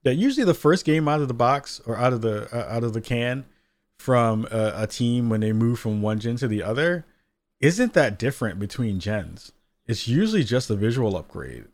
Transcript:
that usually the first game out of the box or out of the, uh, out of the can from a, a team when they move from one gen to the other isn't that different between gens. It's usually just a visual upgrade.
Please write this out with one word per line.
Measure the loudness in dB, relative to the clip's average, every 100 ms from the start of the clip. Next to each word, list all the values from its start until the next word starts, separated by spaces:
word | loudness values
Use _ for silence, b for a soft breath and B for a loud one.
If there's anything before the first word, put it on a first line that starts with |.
that | 0 2
usually | 2 2 2
the |
first | 4 4 4 4
game | 2 2
out | 0
of | 0
the |
box | 2 2 2 -4 -12 -8
or | 0
out | 0
of | 2
the, | 0 -2 -4 -8
uh, | -4
out | -2
of | -2
the | -4
can | -4 -2 -2 -4 -10 _ _ _ _ _
from | 2 4 4 2 -2
a, | 0 -2 -2
a | -6
team | -2 0 2 2
when | 2
they | 2
move | 2 2 0
from | -2 -2
one | -2 -2
gen | -4 -4
to | -2
the | -2
other | -2 0 0 -2 -6 _ _ _ _ _
isn't | 2 4 2
that | 4 2 2
different | -2 -2 -4 -4
between | -6 -2 -2 -2
gens. | -2 -4 -6 -14 -20 _ _ _ -6
It's | -4 0
usually | 2 2 2 2
just | 0 0
a | 0
visual | 0 0 0 -2
upgrade. | -6 -12 -12 -14 -18